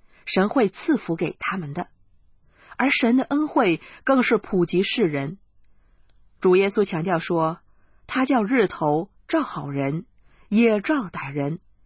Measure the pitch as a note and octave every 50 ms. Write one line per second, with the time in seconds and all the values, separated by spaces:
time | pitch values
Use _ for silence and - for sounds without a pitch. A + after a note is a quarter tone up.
0 | _ _ _ _ - - - F#3+ F#3+ G#3 - C#4 A3+ F#3+ - - - - D4+ A3+
1 | - - E3 E3 F3 D#3 - - - - F3+ G3 E3 C#3+ C#3+ F3 F3+ - _ _
2 | _ _ _ _ _ _ _ _ _ _ _ _ _ - - - B3 C4+ C4 -
3 | - A3+ A#3+ C4 A#3+ - C#4 D4 D4+ D4 - D#4 A#3+ F#3 E3 - - - - -
4 | - - C4+ C4 A#3 - A#3+ G#3 - - - F#3 F3 E3 - F3 G3+ - - B3+
5 | A3 E3 D3 C#3 C#3 C#3+ F#3+ - _ _ _ _ - _ _ _ _ _ _ _
6 | _ _ _ _ _ _ _ _ - F#3+ F3+ F#3 G3 G3+ G3+ A3 G3+ - F#3+ D#3+
7 | D#3+ G3 F3+ E3 - - F3 E3 D#3+ D#3+ E3+ - _ _ _ _ _ _ _ _
8 | _ - - C4 C4 - C#4+ A#3+ G#3 F#3+ C4 B3+ G3+ F3+ - - D#3+ D3+ D3 D#3+
9 | F3 - _ _ _ - - D#4+ C4+ - - E3 C#3+ C#3 C#3 C#3 C#3 C#3 D3 E3
10 | - _ _ _ _ _ _ _ - - G3+ G#3+ A#3+ A3+ G#3+ G#3 G3 - D#4 C#4+
11 | A3+ F3 - E3 C3+ C3+ C#3 D3 C#3+ C#3+ E3 - _ _ _ _ _